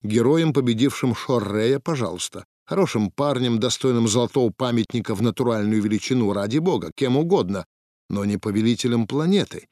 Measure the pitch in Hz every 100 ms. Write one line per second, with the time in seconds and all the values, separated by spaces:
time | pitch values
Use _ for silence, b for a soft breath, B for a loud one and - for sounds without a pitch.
0 | 104 110 117 160 160 139 127 110 135 -
1 | 131 113 - 123 101 104 113 135 - 151
2 | 101 87 - 90 - _ - 170 180 117
3 | 104 - 143 127 123 117 120 - 131 120
4 | 113 120 120 143 117 - 127 117 107 120
5 | 101 101 117 98 123 113 104 110 104 107
6 | - 127 107 101 104 139 175 131 82 -
7 | 131 131 170 202 95 98 85 _ _ _
8 | _ 95 101 104 107 101 113 117 127 117
9 | 110 139 160 202 135 82 -